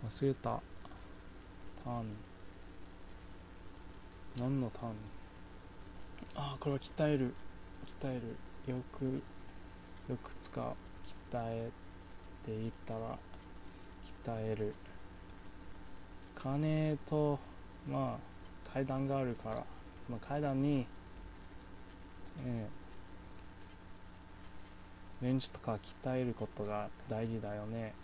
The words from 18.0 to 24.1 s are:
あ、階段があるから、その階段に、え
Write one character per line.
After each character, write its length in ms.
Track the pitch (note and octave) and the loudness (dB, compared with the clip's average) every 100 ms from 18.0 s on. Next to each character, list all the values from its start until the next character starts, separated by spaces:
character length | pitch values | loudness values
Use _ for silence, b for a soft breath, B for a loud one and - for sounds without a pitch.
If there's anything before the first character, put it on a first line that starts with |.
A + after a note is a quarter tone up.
| C3 A#2 | 4 2
あ、 520 | - - - - - | -4 -8 -8 -8 -2
階 140 | - C3+ | 0 2
段 200 | C3+ C3+ | 4 4
が 100 | C#3 | 6
あ 60 | |
る 100 | C3 | 4
か 160 | A#2 - | 2 0
ら、 140 | A2+ - - - - - | 0 -2 -4 -8 -8 -4
そ 60 | |
の 60 | A#2 | -4
階 220 | - C#3+ | 2 4
段 220 | D3 C3+ | 6 6
に、 240 | C#3 C#3+ A#2+ - - - - - - - - - - - - - - - | 8 6 4 -4 -10 -8 -8 -8 -10 -10 -10 -10 -10 -10 -10 -8 -6 -2
え 280 | C3 A#2 A2 - - - - - - - - F#2 - - - - - | 0 2 0 -4 -6 -6 -6 -8 -8 -8 -8 -8 -10 -10 -10 -10 -8